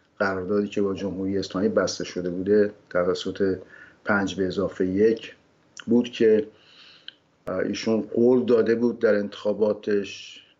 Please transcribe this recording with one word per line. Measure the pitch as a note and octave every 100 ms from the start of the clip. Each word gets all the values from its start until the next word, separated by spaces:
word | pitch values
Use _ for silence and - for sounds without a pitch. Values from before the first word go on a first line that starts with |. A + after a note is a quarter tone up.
| _ -
قراردادی | G2 F#2+ F#2 G#2 G2+
که | -
با | G2
جمهوری | F#2 G2 F#2 F#2+ G2
اسلامی | F#2+ F#2 G#2+
بسته | G#2 F2+ -
شده | F2 F2+ F2+
بوده | F2+ F#2+ G#2 G#2 - -
توسط | F2+ F2+ F2+ F#2+ F#2 G2 F2+ - - - _
پنج | - G2+ F#2+ E2+
به | F#2+
اضافه | G2+ F#2 - F#2
یک | F#2+ A2 A2 - - _ _ _ - -
بود | A#2+ A#2+
که، | - A2+ A2 G#2+ - _ - - - - - _ _ -
اه، | F#2
ایشون | - G2+ A2+ A2
قول | G#2 A2+ A#2+ B2+
داده | A2 A#2 G#2+
بود | A2+ A#2+ A2+
در | A2
انتخاباتش، | G#2 G2+ - G#2+ G2 G#2+ G2+ - G2+ F#2+ - - - _